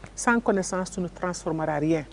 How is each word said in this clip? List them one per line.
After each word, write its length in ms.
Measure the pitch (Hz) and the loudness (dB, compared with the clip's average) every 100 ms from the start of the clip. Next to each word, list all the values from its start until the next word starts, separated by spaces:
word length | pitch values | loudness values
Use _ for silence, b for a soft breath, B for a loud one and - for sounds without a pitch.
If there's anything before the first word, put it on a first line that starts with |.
| - - | -14 -2
sans 240 | - 233 | 2 4
connaissance, 520 | 233 196 180 185 185 | 4 2 0 -2 -4
tu 80 | - | -4
ne 60 | 175 | -6
transformeras 720 | - 180 175 175 160 156 147 | -4 -4 -4 -4 0 0 0
rien. 240 | 156 160 139 | 2 0 -2